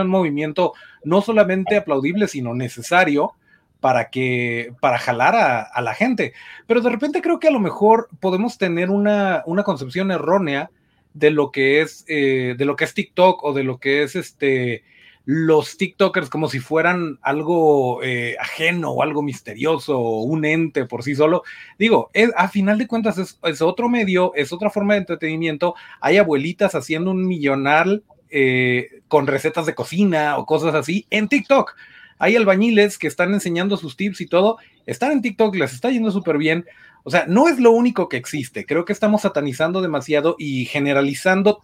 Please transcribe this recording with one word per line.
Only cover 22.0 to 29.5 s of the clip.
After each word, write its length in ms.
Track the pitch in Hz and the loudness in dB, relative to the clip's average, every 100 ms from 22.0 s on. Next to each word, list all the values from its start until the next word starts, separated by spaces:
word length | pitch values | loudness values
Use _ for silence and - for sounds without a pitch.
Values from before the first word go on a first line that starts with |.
| - | 2
es, 180 | 190 233 196 | 2 2 2
a 120 | 185 | 0
final 300 | 208 196 214 | 2 2 0
de 100 | 240 | 0
cuentas 300 | 233 214 190 | -2 -2 -2
es, 200 | 180 - | -8 -6
es 180 | 170 143 | -6 0
otro 280 | 160 185 233 | 0 0 0
medio, 420 | 240 202 180 180 147 | 0 2 2 2 0
es 180 | 135 | -4
otra 160 | 175 208 | -2 -4
forma 240 | 208 202 | -2 0
de 60 | 208 | 0
entretenimiento. 760 | 180 165 160 160 165 151 175 - - - | 0 -6 -4 -4 -4 -2 -2 -4 -14 -4
Hay 160 | 135 185 | 0 2
abuelitas 580 | 185 143 156 180 202 156 | 2 0 -2 -2 -2 -2
haciendo 360 | 127 156 180 | -4 -4 -2
un 160 | 185 185 | -2 -2
millonal, 760 | 175 143 139 135 151 175 208 - _ _ | -2 -2 0 2 2 2 -2 -4 _ _
eh, 720 | 147 135 127 127 123 123 - _ | 0 2 2 0 0 -4 -14 _
con 200 | 151 139 | 2 2
recetas 380 | 135 160 | 0 -2